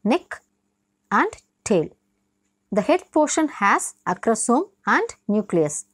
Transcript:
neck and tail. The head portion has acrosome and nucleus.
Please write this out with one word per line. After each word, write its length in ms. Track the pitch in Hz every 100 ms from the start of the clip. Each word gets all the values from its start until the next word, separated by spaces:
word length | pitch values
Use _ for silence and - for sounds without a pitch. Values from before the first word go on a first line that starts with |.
| 202
neck 300 | 330 - - _ _ _ _ _ _ _
and 200 | 208 370 - _ _
tail. 240 | - 190 160 _ _ _ _ _ _ _ _
The 100 | 196
head 200 | 196 359 - 320
portion 320 | 294 - 302 -
has 340 | 202 285 - - -
acrosome 540 | 180 - 220 - 240 392 _ -
and 200 | 254 466 - -
nucleus. 480 | 208 208 175 151 - -